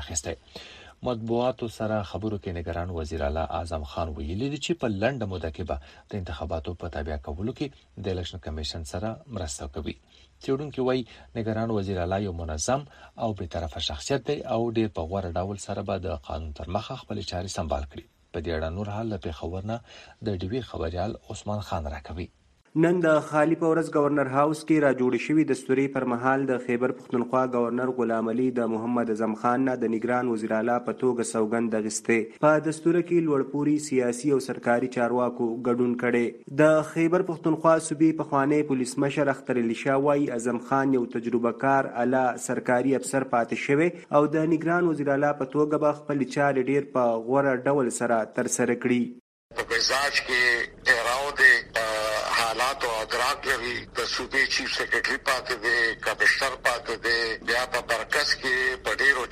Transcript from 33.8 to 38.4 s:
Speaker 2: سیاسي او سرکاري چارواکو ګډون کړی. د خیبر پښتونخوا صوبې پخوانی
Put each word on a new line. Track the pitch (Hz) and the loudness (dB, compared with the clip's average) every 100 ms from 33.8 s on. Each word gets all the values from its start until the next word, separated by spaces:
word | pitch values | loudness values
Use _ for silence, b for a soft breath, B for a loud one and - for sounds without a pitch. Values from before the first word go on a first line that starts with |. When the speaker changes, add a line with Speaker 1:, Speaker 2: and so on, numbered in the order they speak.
| - | 2
Speaker 2:
سیاسي | 127 120 120 147 135 | 2 2 0 2 2
او | 131 | 0
سرکاري | 120 120 120 127 127 | -2 2 2 2 0
چارواکو | 117 123 120 123 117 117 123 | 2 2 0 0 -2 0 0
ګډون | 120 123 120 | 2 2 2
کړی. | 123 120 117 - - 139 | 2 2 2 -4 -4 4
د | 156 156 151 | 6 6 2
خیبر | 165 165 180 185 | 2 2 2 0
پښتونخوا | 160 165 156 165 160 | -2 0 4 6 4
صوبې | 160 151 160 156 | 2 2 4 4
پخوانی | 147 139 | 0 2